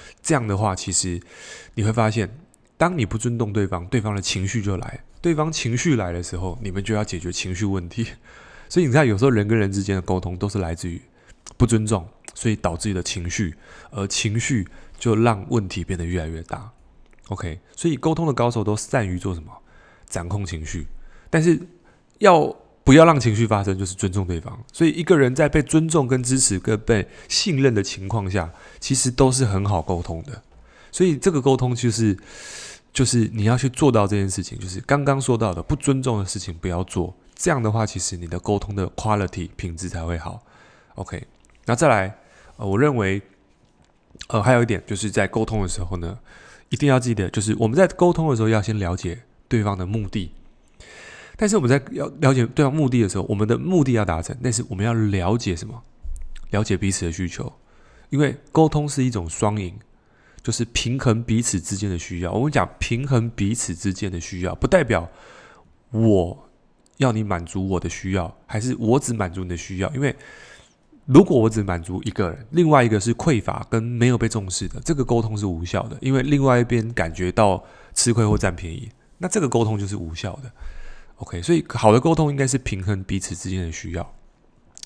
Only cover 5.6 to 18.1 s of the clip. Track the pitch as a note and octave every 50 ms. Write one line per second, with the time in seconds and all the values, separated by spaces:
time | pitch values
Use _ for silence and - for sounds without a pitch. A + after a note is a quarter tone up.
5.6 | - A#2 A#2+ B2 - F3 C#3 A2 F#2+ F2 F2 F2 F2 - F#2 E2+ F#2 F2+ E2+ -
6.6 | G#2 G2 F2 G2 G2 A2 G#2+ G#2 G#2+ - - - - F2 F2 - - F#2 F#2 F2
7.6 | G#2+ G2 G2 F#2+ F2 E2+ - A#2 A2+ - - - - - - - - - - -
8.6 | - - - F3+ F3 C3 A#2 D#3+ D3 A#2 G2+ F#2+ C3 C#3 A#2+ G#2 G2+ G2+ A2+ A2
9.6 | G2+ G2 F#2+ G2+ F#2+ G2+ G2 F#2 F2+ - F#2 F#2 - F#2 F#2 F#2 G2+ G#2 - G2+
10.6 | F2+ E2 E2+ - - F2 E2+ - - _ _ _ _ - - _ _ - - -
11.6 | B2 A#2 A2+ G#2+ G#2+ G#2 A2+ F#2 D#2+ - - _ _ - - - - A2+ G#2 -
12.6 | - F2 E2+ - - G#2+ F#2+ F2+ E2+ - - F#2 E2+ F2 - - G2+ E2 - -
13.6 | - - - - - - - G2+ G2 G2 - - - G#2+ G#2 A#2 - - C3+ G#2+
14.6 | F2+ - - - - - - - - A#2 G#2+ A2 A#2 A#2+ A2 G2+ G2 - A#2+ A2+
15.6 | G2 F2+ - F#2 E2 - F#2+ E2+ E2+ E2+ F2+ F2 D#2 D#2 E2 D#2+ - - - -
16.6 | G2+ A2+ - _ _ - _ - - - - - _ - G2+ - - E2+ D#2 F2+
17.6 | - _ - - - E3+ D3 B2+ - D#3+